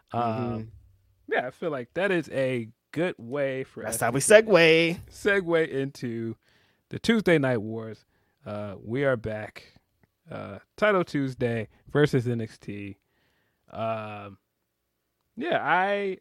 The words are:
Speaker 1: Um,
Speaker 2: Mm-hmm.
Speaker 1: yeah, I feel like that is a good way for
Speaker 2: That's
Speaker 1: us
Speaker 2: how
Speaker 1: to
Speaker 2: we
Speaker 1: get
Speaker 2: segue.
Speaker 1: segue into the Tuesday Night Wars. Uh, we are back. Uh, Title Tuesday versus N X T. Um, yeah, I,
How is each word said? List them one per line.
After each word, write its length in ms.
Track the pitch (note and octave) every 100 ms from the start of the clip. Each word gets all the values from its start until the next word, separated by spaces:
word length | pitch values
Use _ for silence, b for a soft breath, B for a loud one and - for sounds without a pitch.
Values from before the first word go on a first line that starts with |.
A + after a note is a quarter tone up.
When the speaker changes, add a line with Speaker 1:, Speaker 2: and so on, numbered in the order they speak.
| _
Speaker 1:
Um, 100 | A2+
Speaker 2:
Mm-hmm. 400 | A#2 A2+ A#2+ A2+ A2+ - - _ _ _ -
Speaker 1:
yeah, 120 | - B2+
I 40 |
feel 200 | - F3
like 220 | C#3 A#2+
that 180 | E3 G3
is 200 | F3+ C#3+
a 400 | C3+ C3 B2+ A2+ - _
good 220 | D3 F3 -
way 440 | A#2 C#3+ C3+ C3
for 180 | C3 -
Speaker 2:
That's 140 | A2 A2+
Speaker 1:
us 40 |
Speaker 2:
how 60 | A#2
Speaker 1:
to 40 |
Speaker 2:
we 60 | C3+
Speaker 1:
get 260 | - G#3+ A3
Speaker 2:
segue. 540 | F3 E3 D#3+ E3 F3 -
Speaker 1:
segue 580 | - G#3 G3+ E3+ E3 D#3+
into 680 | C3+ C3+ - B2 A2+ A2+ A2 _ _ _ _ _
the 100 | -
Tuesday 380 | - A3+ F#3+ E3
Night 220 | C3+ B2
Wars. 480 | G#2+ A2+ A2+ G#2 _ _ _ _ A2+
Uh, 300 | G#2 G#2 F#2+
we 220 | - B2
are 140 | C#3+ B2
back. 560 | A2 G#2+ G#2+ - - _ _ _ _ _ E3
Uh, 300 | A2+ G2+ G2 - -
Title 260 | G#3 G3
Tuesday 640 | E3+ D3 C3+ B2+ B2 A#2 G#2+ _ -
versus 360 | C#3+ D3 C3+ A#2+
N 140 | A#2
X 160 | A2+ -
T. 400 | - G2+ G2+ G2 _ _ _ _ _ _ _
Um, 680 | - A2+ A2 G#2+ G#2 G2+ G2 _ _ _ _ _ _ _ _ _ -
yeah, 220 | D#4+ B2
I, 540 | C3 F3 G3 G3+ G3+ F#3